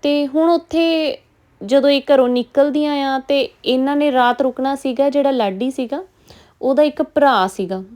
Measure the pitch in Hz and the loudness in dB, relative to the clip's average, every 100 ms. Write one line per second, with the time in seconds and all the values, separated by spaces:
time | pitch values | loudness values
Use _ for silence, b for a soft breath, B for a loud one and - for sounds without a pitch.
0 | 285 294 285 285 330 339 330 320 330 330 | 0 0 0 0 2 2 0 -2 0 0
1 | 302 - _ _ _ _ 196 269 277 277 | -2 -6 _ _ _ _ 0 2 4 0
2 | - 277 247 247 240 - 285 285 294 285 | 2 2 4 0 -2 0 0 0 -2 -2
3 | 269 269 262 285 - _ - 254 269 285 | -2 -4 -2 -2 -2 _ -4 -2 0 0
4 | 294 254 247 240 262 247 262 277 269 240 | 0 2 2 2 -2 -2 -6 -4 -6 -2
5 | 277 285 277 269 208 190 254 269 240 285 | 0 2 0 0 -2 -2 -6 -4 -6 -8
6 | 381 b b b b b 254 269 302 294 | -12 b b b b b -2 2 2 0
7 | 294 - 285 226 185 - 185 190 190 | -4 2 2 2 0 -4 -8 -8 -10